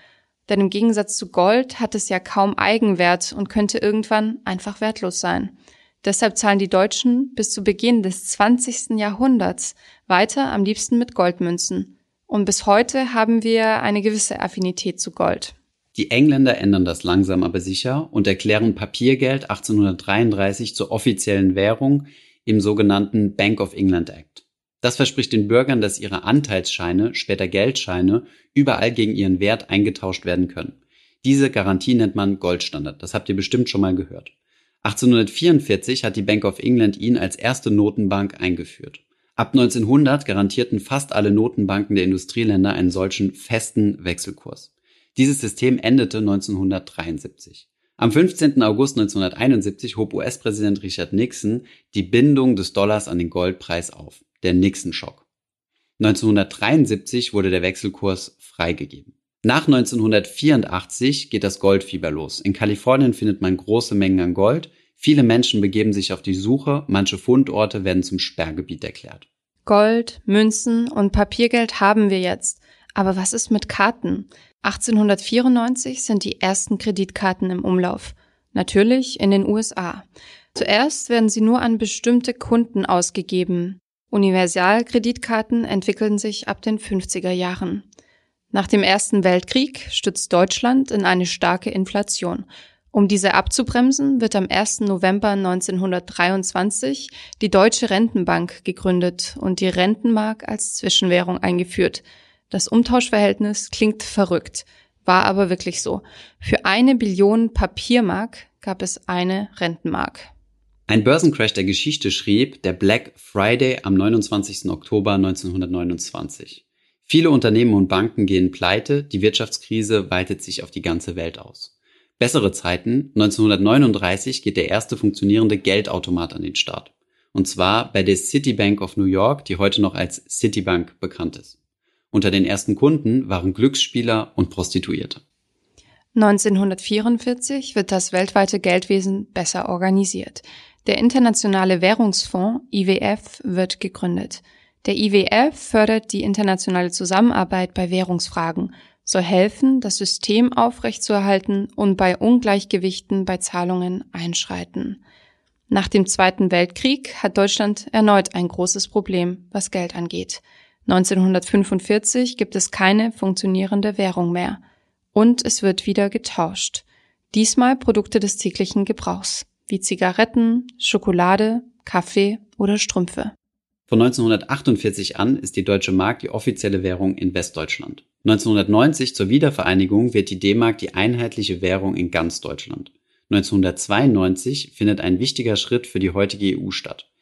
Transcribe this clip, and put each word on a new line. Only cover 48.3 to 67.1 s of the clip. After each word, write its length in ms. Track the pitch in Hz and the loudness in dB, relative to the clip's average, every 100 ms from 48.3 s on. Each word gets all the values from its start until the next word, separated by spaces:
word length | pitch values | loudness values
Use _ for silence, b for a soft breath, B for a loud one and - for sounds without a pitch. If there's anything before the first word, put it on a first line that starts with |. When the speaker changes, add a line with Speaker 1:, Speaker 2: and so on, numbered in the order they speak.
| - 151 139 | 2 2 4
Speaker 2:
August 360 | 110 107 139 123 | 4 2 0 0
neunzehnhunderteinundsiebzig 1000 | 101 104 92 - 127 117 101 - 120 101 | -2 -2 -4 0 2 2 0 -6 -8 -6
hob 160 | 107 | -4
U-S-Präsident 720 | - 82 - - 104 104 98 | -4 -6 -6 -6 -2 0 -2
Richard 320 | 98 90 85 | -4 -8 -4
Nixon 480 | 95 123 - 107 120 b b _ | -2 -2 -4 -4 -4 b b _
die 80 | 104 | -6
Bindung 520 | 90 117 143 139 131 | 0 4 4 6 4
des 200 | 104 92 | 2 0
Dollars 340 | - 101 107 - | 0 2 0 -2
an 100 | 87 | -4
den 120 | 85 | -2
Goldpreis 600 | 90 90 92 - 85 85 | -2 -2 -4 -6 -6 -8
auf, 320 | - 78 - _ _ | -14 -20 -20 _ _
der 100 | 90 | 2
Nixon-Schock. 760 | 90 95 98 90 - - - _ _ _ _ _ _ _ - | 4 2 0 -8 -10 -12 -16 _ _ _ _ _ _ _ 0
Neunzehnhundertdreiundsiebzig 1300 | - 101 110 101 95 - 104 156 131 104 - 123 120 | 2 2 2 2 0 -2 2 4 2 -2 -4 -6 -2
wurde 160 | 104 95 | -2 0
der 140 | 90 | 0
Wechselkurs 720 | 90 90 101 - 101 92 - _ | -2 -4 -8 -4 -4 -4 -8 _
freigegeben. 720 | - - 85 78 73 71 - _ _ _ | -14 -6 -4 -4 -10 -16 -20 _ _ _
Nach 260 | 110 143 156 | 0 2 4
neunzehnhundertvierundachtzig 1600 | 131 113 120 110 107 101 - 151 135 - 92 - - 131 139 - | 2 2 0 2 2 0 0 2 2 2 -6 -8 -2 -2 -2 -4
geht 140 | 107 | -4
das 160 | 101 - | -4 0
Goldfieber 500 | 98 98 - 95 82 | 2 2 0 -6 -6
los. 300 | 76 76 - | -6 -8 -6
In 120 | 101 | -4
Kalifornien 640 | 95 104 104 - 135 131 | -2 -2 0 2 4 2
findet 260 | - 107 98 | 2 -2 0
man 160 | 92 90 | -2 -2
große 380 | - 113 120 | 0 0 0
Mengen 260 | 104 95 95 | 0 2 2
an 140 | 87 | 0
Gold. 360 | 90 101 156 - b b _ | 2 2 2 -4 b b _
Viele 260 | - 147 | 2 6
Menschen 400 | 117 117 123 107 | 6 4 2 2
begeben 320 | 98 104 107 | 0 2 0
sich 180 | 101 95 | 0 -2
auf 80 | 95 | -4
die 140 | - | -4
Suche. 500 | 92 101 139 143 143 147 | -2 0 0 0 -2 0
Manche 280 | 98 98 | 0 0